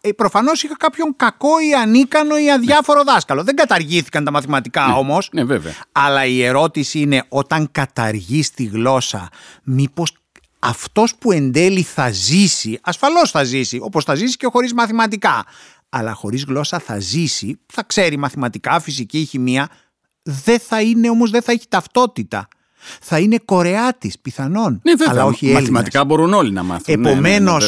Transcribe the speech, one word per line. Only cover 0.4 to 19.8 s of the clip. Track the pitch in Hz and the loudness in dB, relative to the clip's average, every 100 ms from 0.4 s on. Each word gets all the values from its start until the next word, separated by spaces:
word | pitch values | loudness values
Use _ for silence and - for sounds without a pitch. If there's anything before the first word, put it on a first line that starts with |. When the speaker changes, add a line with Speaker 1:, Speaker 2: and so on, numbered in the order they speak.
| 262 320 | 0 0
Speaker 2:
είχα | 294 302 | -4 -2
κάποιον | 320 285 311 269 | -2 -2 -4 0
κακό | 240 - 285 320 311 | -2 0 2 2 2
ή | 277 | 2
ανίκανο | 220 240 277 302 302 302 | 4 4 4 2 2 2
ή | 294 | 2
αδιάφορο | 277 240 294 294 294 | 2 4 2 4 2
Speaker 1:
Ναι. | 285 | 4
Speaker 2:
δάσκαλο. | 254 - 139 | 2 2 -2
Δεν | 190 277 | 0 0
καταργήθηκαν | 302 185 151 170 - 156 | 2 0 0 -2 -2 -4
τα | 147 | -2
μαθηματικά | 147 139 139 123 - 135 | -2 -2 -4 -2 -2 0
Speaker 1:
Ναι. | |
Speaker 2:
όμως. | 127 135 160 196 | 0 0 -2 -2
Speaker 1:
Ναι, | 165 | -4
βέβαια. | 123 123 80 - - | -2 -2 -6 -14 -6
Speaker 2:
Αλλά | 143 143 139 131 | 0 2 2 0
η | 127 | 0
ερώτηση | 123 135 160 156 135 160 | 2 2 0 -2 -4 -2
είναι, | 147 135 - | 0 0 -2
όταν | 139 139 160 151 | -4 -2 -2 -2
καταργείς | - 135 - 113 107 87 143 139 | -4 -4 -2 -4 -4 -4 -2 -2
τη | - | -4
γλώσσα, | 117 107 123 131 - 104 87 - - - | -6 -2 0 0 -2 -8 -12 -18 -20 -12
μήπως | - 131 139 - 190 - _ _ _ _ | -4 -2 -2 -4 -6 -8 _ _ _ _
αυτός | 120 117 - - 233 - | -4 -4 -4 0 0 0
που | 233 | 0
εν | 170 135 | 0 2
τέλει | 131 180 190 | 2 2 2
θα | 165 - 127 | -2 -2 -2
ζήσει, | 95 104 170 196 - 110 113 | -2 0 2 2 0 -6 -8
ασφαλώς | - 170 277 339 302 | -8 -2 0 2 2
θα | 156 | 0
ζήσει, | 131 131 123 123 | 0 -2 -4 -6
όπως | 107 151 | -6 -4
θα | 147 143 | -2 -2
ζήσει | 240 - | -2 -4
και | 254 | -2
χωρίς | 240 247 | 0 0
μαθηματικά, | 240 226 226 220 208 196 120 - - - _ _ | -2 -2 0 -2 0 -2 -2 -4 -16 -20 _ _
αλλά | 127 113 | -8 -6
χωρίς | 107 104 123 | -8 -6 -6
γλώσσα | 143 135 147 175 | -4 -4 -4 -6
θα | - 104 | -8 -8
ζήσει, | 90 139 156 - 98 - _ | -4 -2 -2 -4 -8 -12 _
θα | - | -10
ξέρει | 208 - 175 143 | -4 0 0 0
μαθηματικά, | 139 - 123 - 127 165 | -4 -4 -6 -6 -2 -2
φυσική, | 160 139 113 156 156 | -2 -10 -6 -6 -4
χημεία, | 135 127 131 147 _ | -4 -2 -2 -4 _